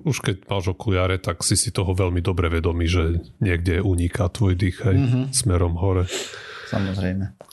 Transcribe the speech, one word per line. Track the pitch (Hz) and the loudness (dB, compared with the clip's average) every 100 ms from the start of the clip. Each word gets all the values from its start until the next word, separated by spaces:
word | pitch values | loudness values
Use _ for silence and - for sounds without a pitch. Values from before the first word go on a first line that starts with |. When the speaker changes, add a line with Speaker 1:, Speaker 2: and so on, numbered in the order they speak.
| - | -2
Speaker 1:
už | 123 | -2
keď | - 95 - | -2 -4 -4
máš | 98 92 | -4 -2
okuliare, | 90 - 92 92 92 | -4 0 2 2 0
tak | - 85 | -2 -4
si | - 104 | 0 0
si | - | 0
toho | 98 92 92 | 0 0 2
veľmi | 92 87 | 2 0
dobre | 87 90 85 | 0 0 0
vedomý, | 82 82 82 82 | 0 0 0 2
že | 87 82 85 - - | 2 2 0 -4 -4
niekde | 101 87 85 85 | 0 0 2 0
uniká | 98 87 87 - 98 | 2 2 0 0 -2
tvoj | - 101 | 0 0
dých, | 90 92 - - | 2 0 0 2
hej, | 98 | 4
Speaker 2:
Mhm. | 135 123 135 | 4 2 0
Speaker 1:
smerom | 131 - 87 90 | 0 2 2 2
hore. | 85 95 92 90 - - - - - - | 0 0 2 0 -2 -8 -12 -16 -16 -6
Speaker 2:
Samozrejme. | 104 98 95 92 92 98 - - | -4 -2 -2 -2 -2 -4 -8 -20